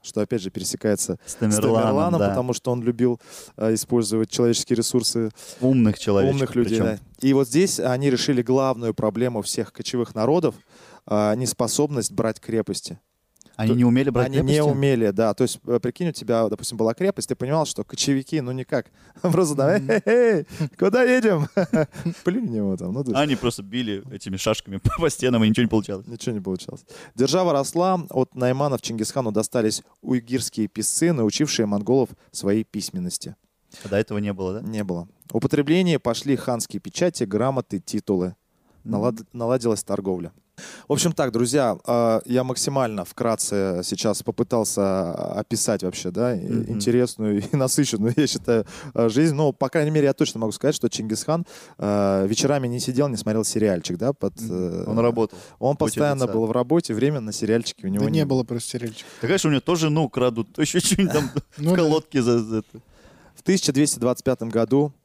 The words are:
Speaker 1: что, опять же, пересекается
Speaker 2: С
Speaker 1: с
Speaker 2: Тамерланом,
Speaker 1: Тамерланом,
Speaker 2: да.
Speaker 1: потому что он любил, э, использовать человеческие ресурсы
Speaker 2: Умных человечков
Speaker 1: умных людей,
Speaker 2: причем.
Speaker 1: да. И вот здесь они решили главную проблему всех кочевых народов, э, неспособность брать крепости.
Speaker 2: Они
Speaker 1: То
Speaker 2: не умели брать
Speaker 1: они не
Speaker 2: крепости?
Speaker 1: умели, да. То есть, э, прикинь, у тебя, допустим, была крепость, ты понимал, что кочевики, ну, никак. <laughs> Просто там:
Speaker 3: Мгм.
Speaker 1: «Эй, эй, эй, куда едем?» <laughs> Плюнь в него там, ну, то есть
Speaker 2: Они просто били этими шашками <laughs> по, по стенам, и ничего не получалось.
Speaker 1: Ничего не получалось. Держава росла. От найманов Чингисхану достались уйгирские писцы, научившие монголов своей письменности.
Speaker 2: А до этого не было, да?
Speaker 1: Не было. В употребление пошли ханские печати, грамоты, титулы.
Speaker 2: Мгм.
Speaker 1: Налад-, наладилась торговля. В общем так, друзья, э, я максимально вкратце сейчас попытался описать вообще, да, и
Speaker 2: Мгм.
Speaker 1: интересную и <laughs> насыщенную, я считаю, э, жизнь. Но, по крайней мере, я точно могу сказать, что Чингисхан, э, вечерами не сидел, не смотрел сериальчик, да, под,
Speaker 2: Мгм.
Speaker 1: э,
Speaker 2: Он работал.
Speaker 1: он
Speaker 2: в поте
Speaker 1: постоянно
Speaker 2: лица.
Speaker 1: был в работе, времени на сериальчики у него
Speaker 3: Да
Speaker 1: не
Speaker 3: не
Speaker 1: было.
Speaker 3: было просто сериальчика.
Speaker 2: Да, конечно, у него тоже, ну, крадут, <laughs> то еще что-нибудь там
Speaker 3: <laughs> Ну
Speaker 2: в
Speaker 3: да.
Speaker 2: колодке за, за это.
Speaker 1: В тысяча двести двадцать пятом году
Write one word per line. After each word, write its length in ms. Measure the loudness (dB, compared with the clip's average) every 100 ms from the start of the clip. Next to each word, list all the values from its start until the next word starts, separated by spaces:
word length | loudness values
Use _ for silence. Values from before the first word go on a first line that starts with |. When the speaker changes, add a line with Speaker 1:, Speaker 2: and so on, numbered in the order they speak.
Speaker 1:
что, 200 | -6 -4
опять 200 | -2 -4
же, 80 | -4
пересекается 680 | -6 -8 -2 0 0 -2 -6 -8
Speaker 2:
С 80 |
Speaker 1:
с 20 | -4
Speaker 2:
Тамерланом, 380 | 0 2 2
Speaker 1:
Тамерланом, 460 | 2 2 2 2 2
Speaker 2:
да. 100 | 2
Speaker 1:
потому 240 | 0 -2
что 180 | -4 -2
он 100 | -2
любил, 380 | -2 2 2 0 -8 -20 -20 -2
э, 160 | 0
использовать 560 | 0 2 0 2 0 0
человеческие 480 | 2 2 2 0 -2
ресурсы 540 | 2 0 0 -2 -4 -8 -20 -2
Speaker 2:
Умных 400 | 2 4 4 2
человечков 360 | 2 4 4 2
Speaker 1:
умных 200 | 0 0
людей, 240 | 0 2
Speaker 2:
причем. 80 | 0 -2
Speaker 1:
да. 40 | -10 -2 2
И 60 |
вот 140 | 4 4
здесь 300 | 2 2 0
они 280 | 0 2 2
решили 320 | 2 2 0
главную 520 | 2 2 2 0 -2
проблему 480 | 0 -2 0 -2 -2
всех 320 | -4 -6 -6
кочевых 420 | -8 -6 -4 -4 0
народов, 400 | 2 2 0 -4 _ -20 -20 -20 -2
э, 280 | 0 2 0
неспособность 760 | -4 -2 -2 2 0 0 -2
брать 260 | -2 -2 -4
крепости. 600 | -4 -2 -2 -6 -8 -16 _ _ _ _ _ -2
Speaker 2:
Они 140 | 0
Speaker 1:
То 40 | 4
Speaker 2:
не 80 | 6
умели 240 | 4 4
брать 160 | 2 2
Speaker 1:
они 100 | 2
не 160 | 2
Speaker 2:
крепости? 160 | 2 2
Speaker 1:
умели, 380 | 2 2 4 2
да. 220 | 2 0
То 80 | 2
есть, 160 | 0 -2 -2
э, 140 | 0
прикинь, 280 | 0 -2 -4
у 20 |
тебя, 360 | -4 -2 0 0
допустим, 300 | -2 -6 0
была 160 | 0
крепость, 340 | 0 -2 -2 -6
ты 80 | -4
понимал, 300 | 0 0 0
что 180 | -6
кочевики, 560 | -10 -4 0 -2 -2 -4
ну, 120 | -4
никак. 340 | -6 -4 -4 -4 _ -20
<laughs> 160 | -4
Просто 340 | 0 2 2 2
там: 260 | 2 2
Speaker 3:
Мгм. 60 | 2
Speaker 1:
«Эй, 100 | 0 4
эй, 400 | 4 4 2 -2 -6
эй, 60 | -6 0
куда 260 | 2 4
едем?» 440 | 4 4 4 2 0 0
<laughs> 680 | 0 0 -2 -4 -8 -4
Плюнь 240 | -2 -2 -2
в 40 |
него 260 | -2 -2 -2
там, 160 | -4
ну, 100 | -4
то 80 | -2
есть 80 | 0
Speaker 2:
Они 140 | 0 0
просто 280 | -2 -4
били 400 | -8 -4 -4 -4 -8
этими 240 | -12 -8 -2
шашками 400 | 0 -2 -4 -4
<laughs> 60 |
по, 80 | -4 0
по 80 | -2
стенам, 340 | 0 2 4
и 60 | 4
ничего 140 | 4
не 60 | 4
получалось. 360 | 2 0 -10 -10
Speaker 1:
Ничего 280 | -8 -6 -6
не 40 |
получалось. 440 | -6 -6 -8 -16 _ -20 -18 0
Держава 360 | 2 2 2
росла. 480 | 0 0 0 2 0 -2
От 240 | -2 -2 0
найманов 460 | 0 2 0 -2
Чингисхану 500 | -4 -4 -4 -2 -2
достались 500 | -2 0 0 0 -2 -10 _
уйгирские 640 | -2 -2 0 -4 -4 -4 -4
писцы, 440 | -2 -4 0 2
научившие 540 | 2 0 0 -2 0 0
монголов 440 | 0 2 2 0 -6 _
своей 320 | -6 -2 -2
письменности. 720 | -2 -8 -8 -6 -6 -8 -12 -16 _ _ _ -18
Speaker 2:
А 60 | -4
до 80 | -2
этого 220 | -2 -4
не 140 | -4
было, 200 | -4 -4
да? 80 | -6
Speaker 1:
Не 220 | -6 -6
было. 240 | -4 -6 -8 _ -6
В 60 | -2
употребление 600 | 0 0 2 2 4 2
пошли 360 | 0 -2 0 0
ханские 440 | 0 -4 -4 -10
печати, 440 | -10 -2 -2 0 -2
грамоты, 540 | 0 0 -2 -4 -8
титулы. 560 | -6 -8 -2 -2 -2 -6 _ _ _ _
Speaker 2:
Мгм. 100 | -6 -2
Speaker 1:
Налад-, 300 | -2 -4 -14
наладилась 500 | -6 -2 0 0 -2
торговля. 480 | -2 -4 -2 -4 -8 _ _ -20 -20 -20 -4
В 60 |
общем 180 | 0 0
так, 200 | 0 0
друзья, 460 | 2 2 2 2 0 0
э, 360 | 2 4 2 0
я 180 | 0
максимально 640 | 0 -4 -2 0 0 -2 -8
вкратце 760 | -4 -2 -2 -2 0 0 -2
сейчас 400 | -4 -2 -2 -2
попытался 880 | -4 -4 0 0 0 0 0 0 -2
описать 720 | -4 -6 -6 -4 -2 0 -2
вообще, 260 | -2 -6 -6
да, 240 | -2 -2 -2
и 120 | -4
Speaker 2:
Мгм. 220 | -4 -4
Speaker 1:
интересную 720 | -2 2 2 0 -2 -2 0
и 0 | 0
<laughs> 60 | 0
насыщенную, 580 | 0 2 0 0 0 2
я 100 | 0
считаю, 400 | 0 0 0 0 -12 -6 0
э, 140 | 2
жизнь. 260 | 4 2 2
Но, 160 | 0
по 180 | 0 -2
крайней 220 | 0 2
мере, 140 | 2 2
я 60 |
точно 260 | 2 0 0
могу 120 | -4
сказать, 200 | 0 -2
что 160 | 0 -2
Чингисхан, 560 | -2 -4 -4 -2 -2 -4 -14 -20 -6
э, 480 | -2 2 2 2 0
вечерами 400 | 0 0 0 -2
не 120 | -4
сидел, 280 | -2 0 0
не 80 | -2
смотрел 260 | -2 -2
сериальчик, 540 | -2 0 2 0 -4 -2
да, 160 | -2
под, 260 | -2 -6 -6
Speaker 2:
Мгм. 100 | -8
Speaker 1:
э, 300 | -4 -4 -4 -2
Speaker 2:
Он 100 | 2
работал. 380 | 2 2 -2 -4 -20 -4
Speaker 1:
он 160 | -2 0
Speaker 2:
в 20 |
поте 220 | -2 0
Speaker 1:
постоянно 240 | 0 2
Speaker 2:
лица. 100 | 0
Speaker 1:
был 120 | 0 0
в 40 |
работе, 420 | 0 2 0 0 0
времени 240 | 0 0
на 140 | -6
сериальчики 520 | -4 0 0 0 -8 -4
у 40 |
него 160 | 0 0
Speaker 3:
Да 40 |
Speaker 1:
не 100 | 2
Speaker 3:
не 60 | 2
Speaker 1:
было. 140 | 0
Speaker 3:
было 40 | 0
просто 240 | -6 -6
сериальчика. 360 | -8 -8 -10 -20 -8
Speaker 2:
Да, 60 | -2
конечно, 220 | 0 2
у 20 |
него 100 | 0
тоже, 300 | 0 0 2
ну, 180 | 2 0
крадут, 380 | 2 0 0 -6
<laughs> 40 | -2
то 60 |
еще 160 | 0 2
что-нибудь 340 | 2 2 2
там 160 | 2 -2 -6
Speaker 3:
<laughs> 140 | -8 -4
Ну 160 | 2
Speaker 2:
в 20 | 4
Speaker 3:
да. 80 |
Speaker 2:
колодке 380 | 4 2 0 0
за, 160 | 4 2
за 180 | 2 -4
это. 200 | -4 -20 _ -20 -20 -20 -20 -6
Speaker 1:
В 80 |
тысяча 280 | 0 0 2
двести 280 | 2 2 2
двадцать 240 | -2 0
пятом 260 | -2 -2 -2
году 420 | 0 2 2 2 -4